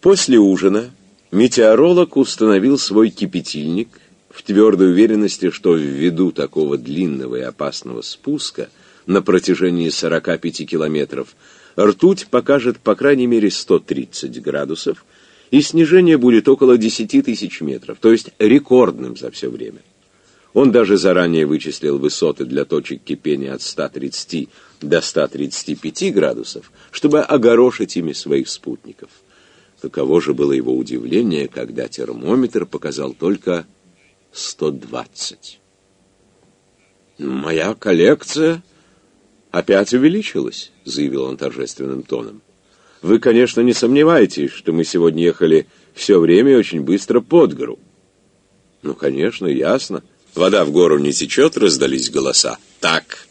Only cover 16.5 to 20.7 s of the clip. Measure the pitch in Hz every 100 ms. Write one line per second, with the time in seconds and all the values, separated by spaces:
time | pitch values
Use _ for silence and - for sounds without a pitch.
16.5 | 131 131 123 110 - 110 139 135 110 95
17.5 | - 76 64 - - 110 113 - _ 107
18.5 | 135 143 127 117 58 62 58 64 - 64
19.5 | 57 55 53 _ _ _ _ _ _ _
20.5 | 104 135